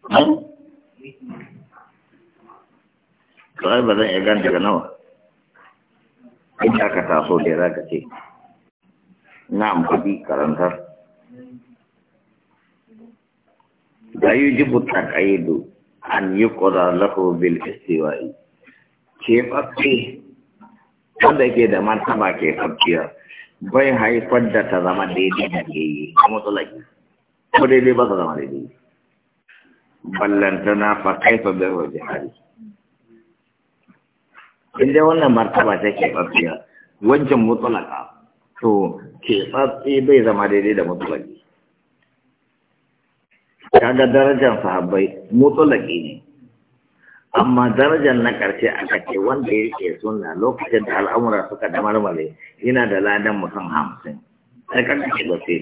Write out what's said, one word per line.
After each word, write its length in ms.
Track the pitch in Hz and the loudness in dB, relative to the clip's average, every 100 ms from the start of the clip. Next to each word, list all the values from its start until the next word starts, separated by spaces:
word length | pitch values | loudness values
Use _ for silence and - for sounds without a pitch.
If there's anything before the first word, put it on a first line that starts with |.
| - | 2
Hmm? 320 | 202 302 311 - - - _ _ _ 403 - 254 - - - _ - _ _ _ _ _ _ _ - _ _ _ _ _ _ _ _ _ - | 2 4 0 -4 -20 -20 _ _ _ -20 -20 -18 -18 -20 -20 _ -20 _ _ _ _ _ _ _ -20 _ _ _ _ _ _ _ _ _ -6
To, 20 | 90 | 0
ai, 120 | 120 | 2
ba 140 | 120 104 | 2 2
zan 120 | 110 | 2
iya 100 | 95 | 0
gane 220 | 98 104 | 2 2
daga 160 | 92 87 | 2 0
nawa. 240 | 101 90 - - _ _ _ _ _ _ _ _ _ _ _ _ - _ _ - | 0 -2 -4 -20 _ _ _ _ _ _ _ _ _ _ _ _ -20 _ _ -2
Inda 260 | 113 - 104 | 0 2 0
aka 160 | - 85 | -2 0
taso 320 | 80 76 85 | 0 2 0
dai 160 | 82 80 | 0 0
za 140 | 87 | -2
ka 100 | - - | -2 -8
ce. 160 | 78 - - - _ _ _ _ _ _ _ _ _ _ - _ | -10 -10 -20 -20 _ _ _ _ _ _ _ _ _ _ -20 _
Na'am, 340 | 101 107 90 82 | -2 0 0 0
faɗi, 360 | - 98 92 - | 0 -2 -6 -4
karanta. 420 | 71 76 78 90 87 - - _ _ _ 123 127 247 254 240 _ _ _ _ _ _ _ _ _ _ _ 220 233 _ _ _ _ _ _ _ _ _ - | -2 -2 0 -2 -2 -18 -20 _ _ _ -20 -20 -20 _ _ _ _ _ _ _ _ _ _ _ _ _ -20 -20 _ _ _ _ _ _ _ _ _ -18
لا 200 | - - | 0 2
يجب 440 | 127 143 123 131 120 | 4 2 2 2 0
التقييد 720 | 92 92 82 76 98 95 80 73 - _ _ _ - | 0 -4 -2 -2 0 0 0 -4 -6 _ _ _ -6
أن 100 | - 95 95 | -4 -2 0
يقرأ 540 | 113 110 95 95 90 90 | 0 2 0 2 0 2
له 140 | 98 - 92 | 0 0 -2
بالاستواء. 840 | 85 87 82 - 82 - 80 78 64 64 - _ _ _ _ _ _ _ _ | 0 -2 -2 -8 -14 -4 -2 -2 -6 -10 -14 _ _ _ _ _ _ _ _
Keɓaɓɓe, 720 | - 117 123 135 - - 143 123 - - - _ _ _ - _ _ _ _ - | 0 0 0 -6 -8 -4 0 0 -4 -14 -20 _ _ _ -20 _ _ _ _ 0
wanda 280 | 156 147 123 | 2 4 2
ke 140 | 117 113 | 2 2
da 140 | 98 | 2
martaba 560 | 101 107 - 110 98 90 | -2 -2 -2 -2 -2 -2
keɓaɓɓiya, 640 | 78 - - 78 - 82 - - _ - - _ 95 | -4 -4 -8 -2 0 0 -4 -14 _ -20 -20 _ -2
bai 180 | 127 135 | 0 2
haifar 600 | 123 113 117 - 123 117 | 2 0 0 0 0 2
da 100 | 107 101 | 0 0
ta 120 | 92 | -2
zama 220 | 90 92 90 | 0 -2 -4
daidai 420 | 87 95 - - | -2 -2 -2 -6
da 140 | 87 82 | -6 -8
ke 80 | |
yi, 400 | 78 78 76 76 | -8 -8 -8 -2
ko 160 | - - | 2 2
mutulaki. 500 | 107 104 101 80 - - _ _ _ _ _ _ - | 0 -4 -6 -6 -14 -20 _ _ _ _ _ _ 2
Ko 80 | 131 | 6
daidai 260 | 131 127 123 | 6 6 4
ba 80 | 117 | 2
ta 100 | 95 | 0
zama 200 | 82 76 | -4 -6
daidai. 320 | 69 69 60 _ _ _ _ _ _ _ _ _ _ _ _ _ | -10 -12 -14 _ _ _ _ _ _ _ _ _ _ _ _ _
Ballantana 1000 | - 95 101 101 98 95 98 104 104 104 | -12 -2 0 2 2 0 0 2 2 0
fa 160 | 98 95 | -2 2
kaifa 340 | - 113 98 | 2 2 0
bai 180 | 92 95 | -2 -2
waje 260 | 90 76 76 - | -2 -6 -8 -10
hali. 220 | - 71 _ _ _ - _ _ _ _ _ 339 _ _ _ _ _ _ _ _ _ _ - - _ _ - | -10 -10 _ _ _ -20 _ _ _ _ _ _ _ _ _ _ _ _ _ _ _ _ -20 -20 _ _ 0
In 140 | 135 | 2
dai 80 | 143 | 4
wannan 320 | 156 160 143 | 4 4 4
martaba 480 | 117 107 - 110 95 | 2 2 0 0 0
ta 80 | 104 | -2
keɓaɓɓiya, 640 | 101 90 80 85 - 85 80 - _ _ _ | -2 -4 -2 -2 -2 -2 -8 -16 _ _ _
wancan 400 | 104 143 135 135 | 2 2 4 2
mutulaka, 720 | 110 117 123 104 80 67 - _ _ _ _ - | 2 0 -2 -4 -6 -14 -14 _ _ _ _ -2
to 400 | 117 101 90 - - - - | 0 2 0 -6 -18 -16 -4
keɓaɓɓe 800 | 104 92 131 135 - 139 135 131 | -2 -2 -2 -2 -2 -2 0 6
bai 180 | 135 | 6
zama 240 | 110 101 101 | 6 2 2
daidai 280 | 101 101 104 | 2 2 0
da 80 | 85 | -2
mutulaki. 540 | 87 - 76 - - _ _ _ _ _ _ _ _ _ _ _ _ _ _ _ _ _ _ _ _ _ _ - | -6 -8 -10 -12 -20 _ _ _ _ _ _ _ _ _ _ _ _ _ _ _ _ _ _ _ _ _ _ 4
Kaga 320 | - 120 127 127 | 6 6 4 4
darajar 560 | 135 135 131 127 107 | 6 4 4 2 2
sahabbai 720 | 101 92 90 95 98 - - | -2 -4 0 0 0 -4 -2
mutulaki 640 | 117 143 143 151 113 90 85 | 4 4 6 4 2 -2 -6
ne. 100 | 80 - _ _ _ _ _ _ _ _ _ - _ | -8 -14 _ _ _ _ _ _ _ _ _ -20 _
Amma 400 | 143 127 123 123 | 0 2 4 2
darajar 400 | 110 143 156 143 | 4 2 4 2
na 160 | 123 120 104 | 2 0 -2
ƙarshe 320 | 98 - 117 | -4 -2 -2
aka 320 | - - - - | -2 -4 -4 -4
ce 80 | 98 | -2
wanda 320 | 101 139 117 | -2 -2 -2
ya 140 | 107 110 | -2 -2
rike 240 | 104 92 - | -4 -8 -6
sunna 360 | 107 110 85 85 | -6 -6 -8 -4
lokacin 480 | 117 120 - 113 101 | -4 -4 -2 -2 0
da 120 | 95 | -4
al'amura 480 | 98 107 117 104 90 | -2 0 0 -2 -4
suka 200 | 101 104 | -6 -6
damarmale, 640 | - 104 107 101 85 78 - - _ | -4 0 0 -2 -4 -8 -12 -20 _
yana 240 | 120 127 113 | -2 0 0
da 140 | 98 | 0
ladan 400 | 101 104 107 104 | 0 0 0 -4
mutum 240 | 87 98 87 | -6 -10 -6
hamsin. 560 | 80 76 - 78 73 _ _ _ _ - | -4 -4 -10 -18 -18 _ _ _ _ -6
Sai 160 | 123 123 | -4 -2
kaga 240 | 143 131 - | -2 -4 -6
keɓaɓɓe. 400 | 85 85 - 82 | -4 -6 -4 -6